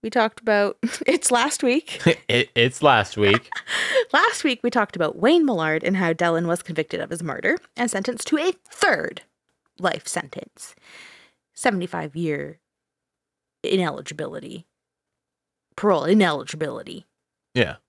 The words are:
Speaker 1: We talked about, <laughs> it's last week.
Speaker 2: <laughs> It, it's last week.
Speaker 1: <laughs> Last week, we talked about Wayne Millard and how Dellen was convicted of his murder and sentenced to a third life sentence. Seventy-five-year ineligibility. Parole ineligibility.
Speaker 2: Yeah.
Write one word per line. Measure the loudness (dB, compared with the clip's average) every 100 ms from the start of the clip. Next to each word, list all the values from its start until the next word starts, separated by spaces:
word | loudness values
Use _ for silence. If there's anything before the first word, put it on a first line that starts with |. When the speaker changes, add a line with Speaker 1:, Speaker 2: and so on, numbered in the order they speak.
Speaker 1:
We | -2
talked | 0 0 -2
about, | 0 2 2 -2 -6
<laughs> | -2 0
it's | 2 2
last | 2 0 0
week. | 2 0 -2 -2
Speaker 2:
<laughs> | 0 0 0
It, | 0 2 2
it's | 2 4
last | 6 6 4 2
week. | 4 4 0 -14 -8 -6
Speaker 1:
<laughs> | 0 0 2
Last | 2 2 0
week, | -2 -2
we | 0
talked | 0 -2 0
about | -2 2
Wayne | 4 6 4
Millard | 2 0 0
and | 0 0
how | 0
Dellen | 2 2 2 0
was | -2
convicted | -4 -6 -4 -6
of | -8
his | -8
murder | -8 -4 -2 -2 _ -6
and | -4
sentenced | -4 -6 -8 -2
to | 0
a | 0 -4 _
third | -2 0 0 -4 -10 _ _ _ _ _ _
life | -2 -2 -6
sentence. | -8 -8 -14 -18 _ -20 -20 _ -20 -20 -20 _ _ _
Seventy-five-year | -2 -2 -2 -6 -8 -8 -6 -4 -4 -8 -14 _ _ _ _ _ _ _ _ _ _
ineligibility. | -4 -2 -2 -6 -12 -10 -10 -10 -14 -16 -18 _ _ _ _ _ _ _ _ _ _ -2
Parole | 2 2 4
ineligibility. | 4 4 0 -6 -8 -6 -8 -12 -16 -18 _ _ _ _
Speaker 2:
Yeah. | -2 -2 -4